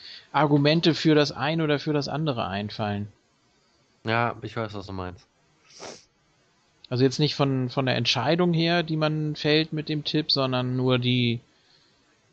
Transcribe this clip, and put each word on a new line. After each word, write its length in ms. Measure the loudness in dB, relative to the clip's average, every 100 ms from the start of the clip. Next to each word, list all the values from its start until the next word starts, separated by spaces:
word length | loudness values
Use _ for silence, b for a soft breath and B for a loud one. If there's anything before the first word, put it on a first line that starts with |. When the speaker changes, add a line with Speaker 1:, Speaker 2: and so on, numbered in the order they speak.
| B B B
Speaker 1:
Argumente 600 | 0 4 4 4 4 4
für 200 | 2 4
das 180 | 4 4
eine 320 | 0 -4 0
oder 140 | 0 0
für 140 | 0
das 140 | -2 -2
andere 380 | -4 -2 -2 -4
einfallen. 640 | -4 -6 -4 -4 -4 -6 -12 _ _ _ _ _ _ _ _
Speaker 2:
Ja, 320 | -2 0 0 -4
ich 140 | -8 -8
weiß, 180 | -8
was 120 | -8 -10
du 60 |
meinst. 340 | -10 -10 -12 _ _ _ _ B B B B _ _ _ _ _ _ _ _ -6
Speaker 1:
Also 120 | 0
jetzt 140 | 2 2
nicht 160 | 0
von, 360 | 0 0 0 -2
von 160 | -2 0
der 100 | 0
Entscheidung 560 | 0 0 0 2 2
her, 300 | 2 2 0
die 140 | 0 -2
man 400 | -2 -2 -4 -2
fällt 360 | 2 2 2
mit 160 | -4 -4
dem 160 | -6
Tipp, 260 | -2 -2 0
sondern 460 | 0 0 0 -2 0
nur 220 | 2 2
die, 420 | 2 2 2 -2 b b b b b b b b _